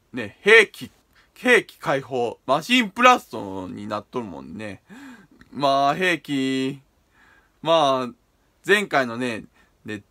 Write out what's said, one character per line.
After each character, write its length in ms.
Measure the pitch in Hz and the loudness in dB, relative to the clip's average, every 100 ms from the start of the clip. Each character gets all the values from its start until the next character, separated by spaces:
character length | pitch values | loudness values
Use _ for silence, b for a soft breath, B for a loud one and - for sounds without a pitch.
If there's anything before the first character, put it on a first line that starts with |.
| _ | _
ね、 260 | 123 104 - | -12 -12 -4
兵 260 | 202 220 208 | 4 6 6
器、 240 | - 123 _ _ b b - | -2 -18 _ _ b b -6
兵 280 | 247 226 | 2 2
器 140 | - - | 0 -8
解 240 | - 135 | -4 -4
放、 380 | 120 131 117 - - | -4 -4 -4 -6 -2
マ 160 | 143 | -2
シ 180 | 156 254 | 2 0
ン 100 | 214 | 0
ブ 100 | - | 4
ラ 160 | 247 247 | 4 4
ス 100 | - | 0
ト 380 | 113 101 95 92 | -12 -10 -10 -10
に 180 | 98 104 | -12 -8
な 140 | 104 | -8
っ 40 | - | -8
と 100 | 127 | -10
る 60 | 110 | -10
も 160 | 71 | -12
ん 160 | 67 95 | -14 -14
ね。 240 | 107 95 _ 233 277 233 185 _ - | -14 -16 _ -20 -20 -20 -20 _ -16
ま 380 | - 139 139 139 | -2 0 2 2
あ、 60 | 160 | 0
兵 240 | 185 160 | 0 -2
器、 600 | - 139 131 131 131 139 _ _ _ b b b b _ | -2 -2 -2 -2 -4 -8 _ _ _ b b b b _
ま 480 | 151 165 143 131 123 | 0 2 4 2 -2
あ、 40 | - _ _ _ _ 156 | -10 _ _ _ _ 2
前 220 | 208 196 | 2 2
回 180 | 147 120 | 0 0
の 120 | 117 | -4
ね、 280 | 127 107 - b b _ - | -6 -6 -12 b b _ -12
ね、 160 | 107 - | -12 -6